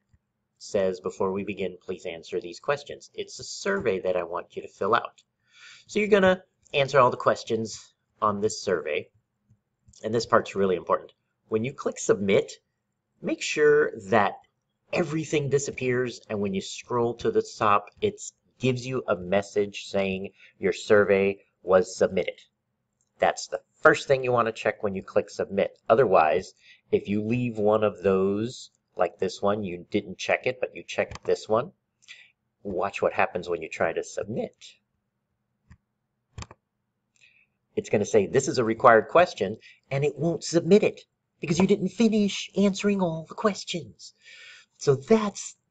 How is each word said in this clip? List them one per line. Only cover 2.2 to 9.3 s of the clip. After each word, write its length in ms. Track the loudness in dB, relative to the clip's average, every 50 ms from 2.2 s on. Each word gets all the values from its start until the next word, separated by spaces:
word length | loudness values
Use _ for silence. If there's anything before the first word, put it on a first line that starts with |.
| -12 -6 -6 -6
these 180 | -6 -8 -14 -10
questions." 540 | -4 -4 -4 -4 -4 -16 -18 -18 -18 -18 -12
It's 240 | -12 -12 -12 -12 -16
a 60 | -14
survey 560 | -14 -12 -8 -6 -4 -4 -2 -2 -2 -2 -2
that 160 | -2 -2 -2
I 80 | -2 -4
want 320 | -4 -8 -10 -10 _ -14
you 60 | -14
to 40 | -14
fill 260 | -14 _ -4 -2 0
out. 300 | 0 0 0 -4 _ _ _ _ _ _ _ _ _ -20 -20 -20 -20 -20 _
So 140 | -6 -4 -2
you're 80 | 2 4
gonna 340 | 4 6 6 4 4 2 -2 _ _ _ _ -4 -2
answer 240 | 0 0 4 4 6
all 140 | 6 6
the 40 | 4
questions 800 | 2 2 2 2 2 -2 -4 -4 -4 -4 -6 -10 -14 -18 _ _ _ _ _ _ -2
on 200 | -2 0 0 0
this 200 | -2 -4 -4 -4
survey. 480 | -2 -2 -2 -2 -2 -2 -4 -4 -6 _ _ _ _ _